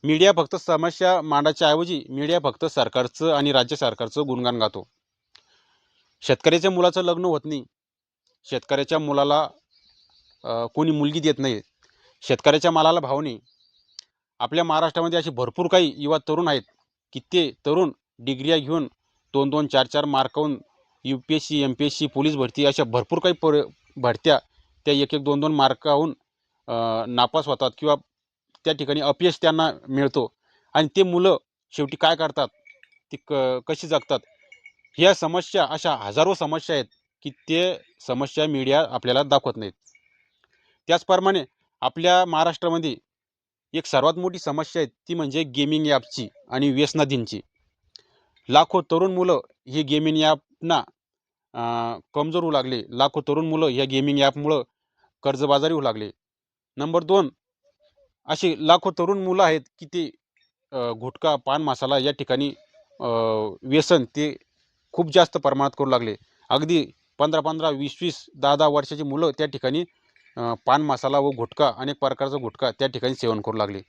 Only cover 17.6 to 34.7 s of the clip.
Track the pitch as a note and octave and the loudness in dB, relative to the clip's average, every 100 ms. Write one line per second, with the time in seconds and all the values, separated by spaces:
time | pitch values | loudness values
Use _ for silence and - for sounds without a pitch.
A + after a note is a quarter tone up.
17.6 | - D#3+ F3 - _ _ A#2+ C3 C#3 E3 | -2 0 0 -4 _ _ -8 -6 0 0
18.6 | C3+ E3 C3 _ _ _ _ C#3 C#3 D3+ | 0 -4 -6 _ _ _ _ -2 0 0
19.6 | D3 C3+ B2+ D3 D3 C3+ B2+ - D3+ C3 | 0 2 2 0 0 0 -2 -2 -4 -6
20.6 | _ _ _ _ C#3+ C3+ - D#3 - D3+ | _ _ _ _ -8 -8 -2 -4 -2 -2
21.6 | C#3 B2+ D3 - D3+ C#3 D3+ D3 B2+ - | -2 -2 -4 -2 -4 0 -2 0 -4 2
22.6 | C#3+ C#3 B2+ A#2+ A2+ E3 F3+ E3+ D#3+ D3 | 0 2 -2 -2 -2 0 0 0 2 2
23.6 | - _ _ - B2 A2 D#3+ C#3 _ _ | 0 _ _ -4 -2 0 2 2 _ _
24.6 | _ _ - C#3+ C#3 D3+ C#3 C#3+ D3+ D3+ | _ _ -2 0 0 -2 -2 0 0 2
25.6 | C#3 B2+ D#3 C#3+ D#3+ - _ _ _ _ | 2 2 0 2 0 -4 _ _ _ _
26.6 | - A#2 A2+ A2+ A2+ B2 B2 D#3+ C#3+ C3 | -8 -4 -2 -4 -4 0 2 0 -2 -2
27.6 | C3 - D3+ C#3+ _ _ _ _ _ _ | -2 -2 0 0 _ _ _ _ _ _
28.6 | - D3+ C#3 D3 C#3+ C#3 F3 - E3+ D#3+ | -4 -4 -2 -2 0 2 0 2 2 2
29.6 | D#3+ - - C3+ C#3 D3 A#2 _ _ _ | 0 -2 -6 -2 0 0 -4 _ _ _
30.6 | _ D3 D#3 - F#3 F3 F#3 D3+ _ _ | _ 0 0 2 2 4 2 2 _ _
31.6 | _ - C#3+ C#3+ D#3+ D#3+ D#3+ C#3+ B2+ _ | _ -6 -6 0 0 2 -2 -2 -4 _
32.6 | _ _ _ _ _ C#3 _ C#3+ C3 B2+ | _ _ _ _ _ -18 _ -2 0 -2
33.6 | B2 D#3 E3 D3+ - C3 _ _ _ - | -6 -8 -2 -4 -2 -4 _ _ _ -20
34.6 | - | -20